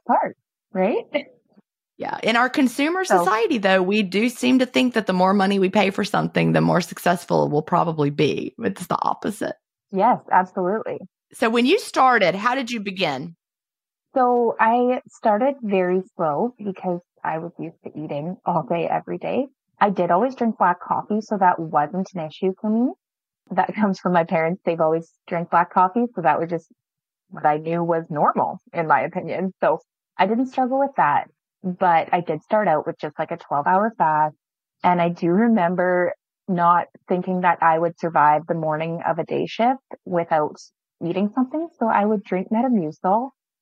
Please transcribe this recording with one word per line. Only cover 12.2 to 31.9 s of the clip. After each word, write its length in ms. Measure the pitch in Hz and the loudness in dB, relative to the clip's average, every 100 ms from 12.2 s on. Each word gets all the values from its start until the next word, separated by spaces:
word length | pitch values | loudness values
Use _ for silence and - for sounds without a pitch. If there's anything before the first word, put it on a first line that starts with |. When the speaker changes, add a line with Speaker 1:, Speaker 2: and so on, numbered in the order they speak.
| 175 196 | 2 0
Speaker 2:
how 200 | 233 262 | -2 -2
did 160 | 233 | -4
you 100 | 233 | -6
begin? 560 | 202 185 165 131 170 170 _ _ _ _ _ _ _ 269 | -8 -4 -2 -2 -8 -16 _ _ _ _ _ _ _ 0
Speaker 1:
So 400 | 247 240 233 - | 2 2 0 2
I 420 | 226 240 247 247 - | 2 2 0 -2 -6
started 480 | - 233 208 262 269 | -4 0 2 0 -2
very 400 | 214 190 180 185 185 - | -2 0 2 0 -2 -4
slow 400 | 160 147 233 247 | -2 0 -4 -6
because 420 | 208 185 185 175 _ _ | -10 -8 -6 -6 _ _
I 160 | 156 160 | -8 -6
was 120 | 170 - | -8 -12
used 180 | 156 - | -14 -12
to 80 | - 147 | -16 -12
eating 400 | 151 143 165 185 - | -8 -8 -8 -8 -4
all 180 | 175 | -4
day, 240 | - 170 - | -2 -4 -2
every 300 | 160 - 175 | -4 -4 -8
day. 300 | 165 233 277 _ _ - | -4 -4 -4 _ _ -2
I 100 | 202 | 0
did 220 | 185 170 | 0 2
always 240 | 175 262 262 | 2 0 -2
drink 220 | 233 202 | -2 2
black 220 | 185 180 | 0 0
coffee, 400 | - 170 - 214 | -4 -6 -2 -6
so 160 | 208 208 | -4 0
that 220 | 185 175 | 2 2
wasn't 500 | 160 156 151 185 190 | -2 -2 -2 -4 -6
an 140 | 180 156 | -8 -10
issue 260 | - 190 185 | -4 -4 -4
for 100 | 214 | -2
me. 220 | 220 262 370 _ _ _ _ _ | 0 0 -4 _ _ _ _ _
That 220 | 180 - | -2 -2
comes 260 | 208 208 185 | 0 0 0
from 140 | 185 | 0
my 100 | 180 165 | 2 2
parents. 360 | 170 160 185 - | 0 0 -2 -2
They've 140 | 165 | 0
always 300 | 156 160 165 _ - | 2 0 -4 _ -8
drank 220 | 170 170 | -6 0
black 240 | 170 175 | 0 2
coffee, 320 | 190 185 233 240 196 | 2 2 2 -2 0
so 60 | |
that 180 | 160 147 | 0 0
was 100 | 170 | -2
just 180 | 165 _ _ _ _ _ _ _ | -6 _ _ _ _ _ _ _
what 160 | 185 156 | -2 0
I 120 | 151 | 0
knew 260 | 160 170 | -2 -4
was 200 | 170 165 165 | 0 -2 -2
normal, 500 | 175 233 226 95 - _ | 0 0 0 -2 -4 _
in 140 | 170 160 | -6 0
my 140 | 139 | 0
opinion. 520 | 147 185 165 127 185 - | 0 -6 -6 -6 -6 -2
So 180 | 165 165 _ _ _ - | 0 0 _ _ _ -2
I 80 | 196 | 0
didn't 220 | 226 262 | 0 -2
struggle 320 | - 247 269 | -2 -2 0
with 120 | 269 220 | -2 0
that, 320 | 151 143 - _ _ _ | 2 2 -4 _ _ _
but 460 | 185 180 185 | -8 -2 2